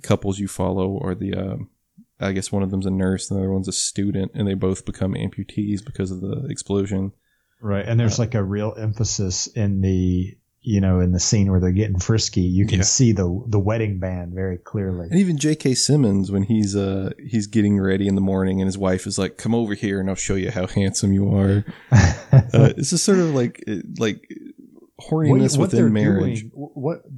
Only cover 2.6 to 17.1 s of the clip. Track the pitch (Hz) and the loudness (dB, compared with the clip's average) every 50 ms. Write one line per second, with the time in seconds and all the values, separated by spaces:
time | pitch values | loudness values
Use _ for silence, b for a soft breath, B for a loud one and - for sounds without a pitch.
2.6 | 98 92 98 95 95 95 95 95 95 92 95 92 - - 104 98 95 95 95 95 | -2 -2 -2 -2 -2 -2 0 0 2 0 0 0 -2 -4 -2 -2 0 0 0 -2
3.6 | 95 95 - - - - - - 98 101 101 98 95 90 - - 104 98 98 95 | -2 -2 -4 -4 -4 -4 -4 -2 -2 -2 -2 -2 -4 -4 -4 -2 -2 -2 0 0
4.6 | 95 95 95 - - - - - 95 92 95 - - 98 - - 98 - - 113 | 0 -2 -2 -4 -6 -10 -6 -4 -4 -4 -2 -4 -4 -6 -6 -8 -10 -8 -4 -4
5.6 | 104 104 104 98 - 135 - - 98 92 95 92 98 98 107 120 131 143 160 - | -2 -2 -4 -6 -6 -10 -8 -6 -6 -6 -6 -8 -6 -6 -6 -6 -6 -8 -8 -10
6.6 | - - 101 101 98 98 101 95 95 98 - _ _ _ _ _ _ _ _ _ | -6 -2 -2 -2 -2 -2 -2 -4 -4 -6 -8 _ _ _ _ _ _ _ _ _
7.6 | 113 104 101 101 101 107 117 113 120 110 - - 113 - - 107 98 95 101 104 | -6 -4 -4 -2 -2 0 2 2 2 2 2 0 -2 -2 0 -2 -2 -2 -2 -2
8.6 | 104 110 - - 107 107 104 - 110 101 - - 101 92 92 - - - - 120 | -4 -4 -6 -6 -6 -6 -4 -4 -4 -4 -2 -4 -4 -4 -4 -6 -6 -6 -4 -2
9.6 | 104 101 98 95 95 95 95 92 92 92 90 90 92 98 - _ _ _ _ _ | -2 0 0 0 0 2 2 2 2 2 0 0 -2 -4 -8 _ _ _ _ _
10.6 | - 120 104 98 98 92 92 92 90 90 90 90 - - - 107 98 98 95 90 | -4 0 2 2 4 4 4 4 2 2 2 0 0 2 2 2 2 2 2 2
11.6 | 90 92 90 98 107 107 98 90 - - 113 107 - - - 95 90 90 90 95 | 2 2 2 2 0 0 -2 -4 0 0 0 0 0 -2 -2 0 0 2 2 2
12.6 | 101 107 107 92 95 - - - 131 117 113 - 92 85 87 101 123 120 104 104 | 2 2 2 0 0 2 2 4 4 4 4 2 0 -2 -2 -4 -4 -2 0 0
13.6 | 90 104 110 117 110 104 101 92 95 92 90 90 87 85 90 92 95 95 90 87 | 0 0 0 0 -2 -2 -2 -4 -4 -4 -6 -6 -8 -8 -8 -6 -6 -6 -6 -8
14.6 | - - - 110 98 95 90 87 85 85 - 185 202 180 165 139 147 151 156 156 | -10 -8 -6 -4 -4 -4 -4 -6 -4 0 2 2 2 2 0 -2 0 -2 -2 0
15.6 | - 135 127 - - - 139 151 135 104 98 98 95 98 98 98 98 98 113 107 | 0 0 0 0 2 2 4 4 4 4 2 2 0 0 0 0 0 2 2 2
16.6 | 104 98 101 101 98 98 98 98 95 - | 2 2 0 0 0 0 -2 -2 -4 -6